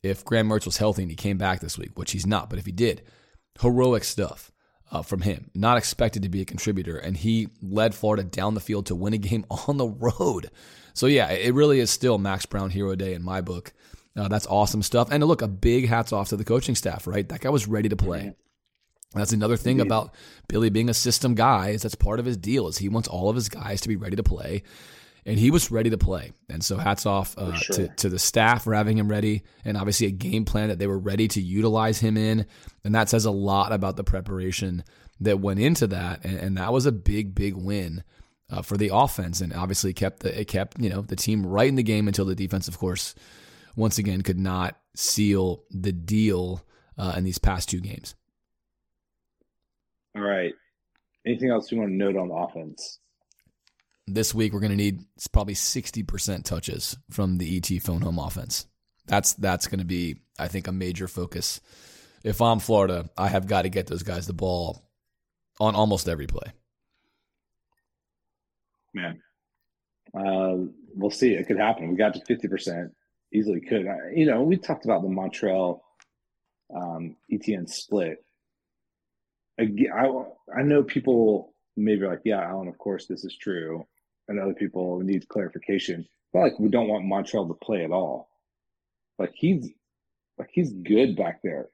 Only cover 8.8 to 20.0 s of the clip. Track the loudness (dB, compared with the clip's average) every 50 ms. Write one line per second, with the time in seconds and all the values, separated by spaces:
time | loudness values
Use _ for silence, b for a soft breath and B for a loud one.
8.8 | -2 -4 -4 -2 0 0 0 0 0 0 -2 -2 -2 -6 -8 -6 -2 -2 0 0
9.8 | 0 -2 -2 0 0 -2 0 2 0 0 0 0 -6 -10 B B B B B B
10.8 | B B B 2 4 6 6 6 4 4 0 0 2 2 4 6 6 6 6 6
11.8 | 4 2 0 2 4 4 4 4 2 0 -2 -2 -4 -4 -4 -4 -2 -2 -2 -2
12.8 | 0 0 -2 -2 -2 -4 -4 -6 -6 -4 -4 -4 -4 -4 -6 -8 -10 -14 _ b
13.8 | b b b b b b b -4 -2 0 0 0 0 2 4 4 4 4 2 0
14.8 | 0 2 4 2 4 4 4 4 6 4 4 4 2 -4 0 2 4 4 4 4
15.8 | 4 4 2 2 2 0 -2 -2 -2 -2 -2 -4 0 2 2 2 2 0 -2 0
16.8 | 0 -4 -6 -4 -6 -2 -2 -2 -2 -2 -8 -6 -2 0 2 2 2 0 0 0
17.8 | 2 0 2 2 0 0 0 -4 -6 -10 -12 _ _ _ _ _ _ _ _ _
18.8 | _ _ _ _ -20 _ -4 -2 0 0 2 2 2 2 2 2 2 2 4 4
19.8 | 4 2 2 0